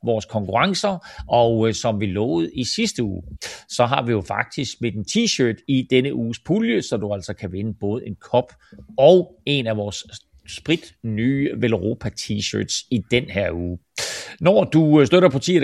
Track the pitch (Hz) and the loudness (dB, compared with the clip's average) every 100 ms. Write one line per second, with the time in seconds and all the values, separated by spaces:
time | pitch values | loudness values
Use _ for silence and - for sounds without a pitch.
0 | 117 113 - 110 95 107 180 180 208 - | -4 -2 -2 -6 -2 0 0 0 -4 -4
1 | - - - 117 117 113 113 104 120 104 | -10 -16 0 2 4 2 0 0 -2 -2
2 | 98 95 113 170 165 - 120 - 226 - | -2 -2 -2 -2 -2 -4 -4 -2 -2 -2
3 | 110 92 - - - - - - 120 139 | -4 -6 -10 -14 -14 -16 -4 0 2 0
4 | 120 110 90 104 120 - 127 - 120 104 | 0 -2 -2 -4 -4 -6 -8 -6 -6 -4
5 | 101 214 226 - 123 104 - 135 - 127 | -4 0 0 0 0 -2 -2 0 2 2
6 | 135 127 117 117 - 202 226 214 - 113 | 2 -2 -6 -6 -2 0 0 -2 -2 -4
7 | 101 101 92 101 95 98 110 101 101 110 | -4 -6 -8 -10 -8 -6 -6 -4 -4 -4
8 | 110 95 - 123 - - _ - - - | -6 -12 -2 0 0 -6 _ -20 -8 4
9 | 143 185 175 - - 143 113 107 104 - | 8 8 4 -6 -4 -2 -2 -2 -4 -8
10 | - - _ _ - - - 165 - _ | -14 -20 _ _ -18 -8 -2 -2 -4 _
11 | 113 107 120 139 143 - 117 107 101 - | -6 -2 0 0 -2 -2 0 0 -2 -4
12 | 107 - - 104 101 104 104 - - 120 | -6 -8 -6 -4 -4 -4 -4 -6 -4 -4
13 | - 123 147 98 90 85 87 87 _ - | 0 0 0 -2 -2 -2 -6 -8 _ -10
14 | - - - - 165 208 165 156 156 151 | -10 -10 -14 -2 2 4 4 4 6 6
15 | 135 180 180 131 170 180 | 6 6 4 4 0 2